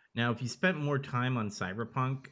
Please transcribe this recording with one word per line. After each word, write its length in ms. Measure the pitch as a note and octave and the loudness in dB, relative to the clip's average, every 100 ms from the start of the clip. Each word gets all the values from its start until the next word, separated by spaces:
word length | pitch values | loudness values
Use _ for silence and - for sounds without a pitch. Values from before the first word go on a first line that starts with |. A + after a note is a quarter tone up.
| _ - | _ 0
Now, 160 | A#2+ | 0
if 100 | A#2 | 2
you 60 | B2 | -2
spent 300 | - F#3 E3 | 0 2 2
more 180 | D3 C#3 | 2 0
time 400 | C#3 B2 B2+ B2+ | 0 0 2 2
on 120 | G#2+ | 0
Cyberpunk 800 | G2+ F#2 G2 A#2 - B2+ C3+ - | -2 -4 -4 -4 0 0 -2 -6